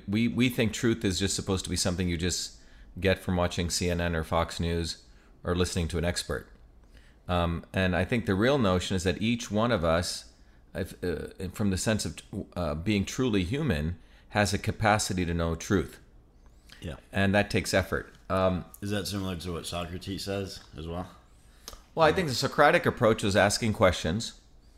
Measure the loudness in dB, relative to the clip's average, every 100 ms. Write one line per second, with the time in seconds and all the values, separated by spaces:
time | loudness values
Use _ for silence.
0 | -2 0 0 2 2 2 0 2 0 2
1 | 0 0 0 -2 -2 -2 -2 -2 -2 0
2 | -2 0 -2 -2 -6 -12 -20 -20 -18 -2
3 | 0 0 0 0 0 0 -2 0 0 0
4 | 0 -2 0 0 0 -2 -2 -2 -4 -8
5 | -16 -20 -20 -12 -4 0 0 0 -2 -2
6 | -2 -2 -6 -8 -8 -20 -20 -20 -20 -20
7 | -20 -20 -2 0 0 -2 -4 0 2 2
8 | 0 -2 0 2 4 4 4 2 0 -2
9 | 0 0 -2 -2 -2 0 2 2 2 2
10 | 0 -6 -12 -20 -20 -20 -14 -8 -8 -6
11 | -4 -4 -8 -10 -10 -2 0 0 0 0
12 | -2 -10 -12 -10 -8 -6 -4 -2 0 0
13 | 0 -2 0 2 0 -2 -2 0 -2 -6
14 | -12 -20 -4 0 0 0 -4 0 2 2
15 | 2 0 0 0 -2 -2 2 2 2 -8
16 | -20 -20 -20 _ -20 -20 -20 -14 -12 -12
17 | -8 0 2 4 2 0 0 0 0 -4
18 | -6 -16 -4 0 2 0 -6 -12 -6 -4
19 | -4 -6 -6 -6 -6 -8 -6 -8 -6 -8
20 | -8 -8 -4 -4 -6 -10 -16 -12 -8 -8
21 | -8 -14 -20 -20 -20 -20 -20 -20 -10 2
22 | 4 4 0 -2 -2 4 6 6 2 2
23 | 2 4 4 4 4 4 0 4 4 4
24 | -2 -2 -6 -12 -20 -20 -20